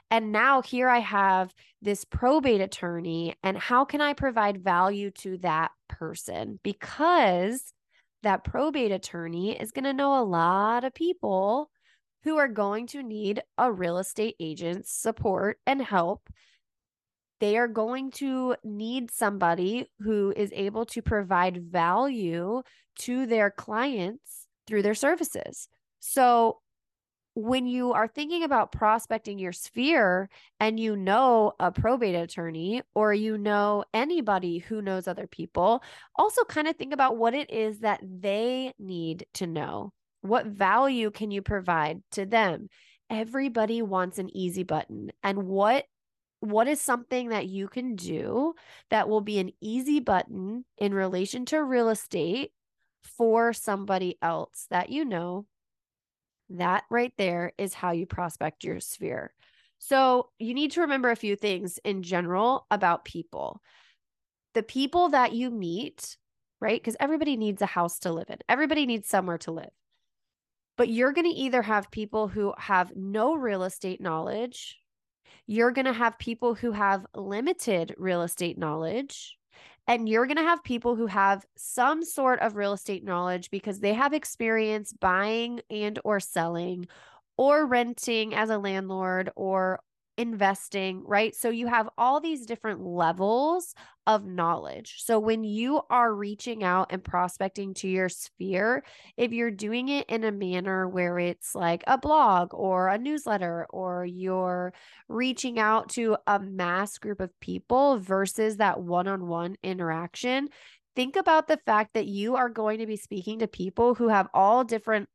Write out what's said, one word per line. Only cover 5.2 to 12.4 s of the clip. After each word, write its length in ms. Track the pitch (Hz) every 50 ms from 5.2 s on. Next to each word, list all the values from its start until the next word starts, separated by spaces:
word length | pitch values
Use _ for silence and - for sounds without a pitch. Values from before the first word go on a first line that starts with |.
| - 196 185 180
that 340 | 180 175 156 160 165 - - _ _
person? 720 | - - - 165 160 160 - - - 90 85 107 - - 196
Because 1120 | - 202 196 - - - - - 294 339 359 330 254 196 180 175 185 202 240 254 - - - _ _ _ _ _ _ _ _ _
that 220 | - 208 190 - -
probate 460 | - - 247 277 320 285 294 240 208
attorney 640 | 196 185 - - - 170 165 165 170 175 185 208 -
is 160 | - 220 220
gonna 220 | - 269 262 277
know 260 | 269 269 277 277 277 262
a 60 | 240
lot 600 | 196 175 170 165 175 185 196 208 220 233 247 247
of 100 | 262 -
people 760 | - 330 349 370 - - 214 190 185 190 202 226 277 302 - _ _ _ _ _ _ _ _ _ _
who 160 | - 302 320
are 100 | 302